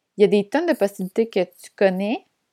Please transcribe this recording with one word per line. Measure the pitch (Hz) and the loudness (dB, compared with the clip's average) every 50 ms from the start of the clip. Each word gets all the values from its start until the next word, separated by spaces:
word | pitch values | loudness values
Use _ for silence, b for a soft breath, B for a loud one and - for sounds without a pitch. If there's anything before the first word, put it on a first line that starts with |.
| _ _ - | _ _ 0
Il | 190 | 2
y | 208 | 2
a | 180 | 4
des | 202 208 196 - | 4 0 0 0
tonnes | - 285 349 | -4 -2 0
de | 330 277 | 0 -2
possibilités | - 196 202 - - 190 185 - - 226 226 | 0 -2 -4 -4 -8 -12 -6 -2 -4 -4 -2
que | - 196 175 | -2 -4 -4
tu | - _ _ - - _ | -4 _ _ -20 -18 _
connais, | - 208 190 185 185 202 208 262 392 _ _ _ _ _ _ | 0 0 0 0 0 -4 -4 -6 -6 _ _ _ _ _ _